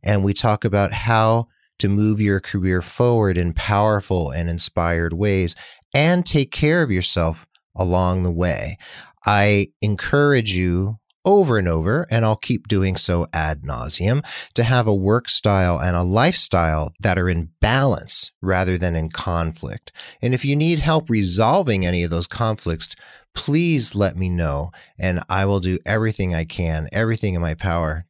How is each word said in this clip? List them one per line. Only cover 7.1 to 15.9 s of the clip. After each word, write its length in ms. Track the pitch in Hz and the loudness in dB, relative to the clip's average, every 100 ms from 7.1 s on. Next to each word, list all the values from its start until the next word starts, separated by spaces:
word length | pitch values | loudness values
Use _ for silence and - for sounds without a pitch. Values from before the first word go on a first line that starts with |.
| - 82 80 - _ _ | 0 0 -4 -12 _ _
along 480 | - 92 90 90 92 | -4 0 2 2 0
the 80 | 90 | 0
way. 460 | 82 90 82 - - - - - _ - | 0 -2 -2 -6 -10 -16 -20 -20 _ 0
I 440 | 104 101 104 101 _ | 2 4 2 0 _
encourage 760 | 104 101 - 143 143 135 110 92 | -4 -2 0 2 4 2 2 0
you 420 | 90 87 98 107 _ _ | 0 0 -2 -6 _ _
over 340 | - 202 175 113 | 2 4 4 2
and 120 | 90 | 2
over, 360 | 80 80 131 175 | 0 0 -2 0
and 140 | 117 113 | 2 2
I'll 100 | 107 | 0
keep 320 | - 120 - | -2 -4 0
doing 300 | 101 95 92 | 0 0 0
so 300 | - 87 82 | 0 0 -2
ad 300 | 82 78 76 | -2 -2 -4
nauseum, 640 | 69 64 62 - 90 135 - - - - | -6 -8 -8 -4 0 -2 -4 -12 -6 0
to 80 | |
have 240 | 117 127 110 | 2 2 2
a 60 | |
work 360 | 101 95 117 - | 2 2 0 0
style 500 | - 107 98 90 85 | 0 2 2 2 0
and 160 | 85 | 0